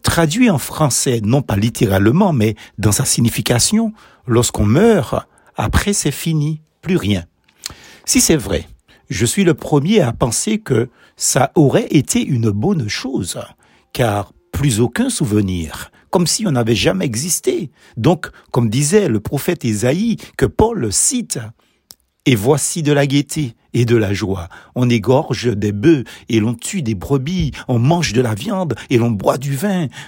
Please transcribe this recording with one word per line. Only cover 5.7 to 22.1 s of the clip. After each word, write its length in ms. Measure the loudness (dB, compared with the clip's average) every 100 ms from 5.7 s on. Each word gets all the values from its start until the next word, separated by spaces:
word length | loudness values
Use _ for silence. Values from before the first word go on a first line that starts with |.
| 0 0
c'est 180 | -2 -2
fini, 500 | -4 -2 -2 -2 -4 _ _
plus 140 | -2 -2
rien. 280 | 0 -2 -4 _ _ _ -18 -18 -20 -20
Si 160 | -2 0
c'est 160 | 2 0
vrai, 300 | 0 -6 -6 -20 _ _ _
je 160 | -2
suis 200 | -2 2
le 100 | 2
premier 460 | 2 0 0 2 2
à 120 | 2
penser 460 | 0 -2 -2 -2 -4
que 320 | 0 -2 -2 _ _ _
ça 360 | -2 0 0
aurait 340 | 4 4 4 2
été 320 | 0 2 -2
une 280 | 0 0 0
bonne 380 | 0 0 -2 -2
chose, 500 | -6 -6 -6 -6 -8 -14 -20 _ _ _
car 400 | -4 -2 -2 -6 _ _
plus 280 | -2 0 2
aucun 280 | 0 0 -4
souvenir, 840 | -2 0 0 0 -2 -6 -10 -18 _ _
comme 180 | -2 0
si 200 | -2 -2
on 60 |
n'avait 240 | 0 0 0
jamais 280 | 0 0
existé. 680 | -2 -4 -4 -4 -2 -4 -6 _ -18 -2
Donc, 320 | 0 0 -2 -18 _
comme 200 | -2 0
disait 380 | 0 2 2 2
le 120 | 0
prophète 460 | -2 -4 -4 -4 -2
Ésaïe, 500 | 0 0 0 0 -4 -8 -2
que 80 | -2
Paul 440 | 2 0 2 -4
cite, « 480 | -2 -2 -2 -6 -10 -10 -16 _ _ _ -20 _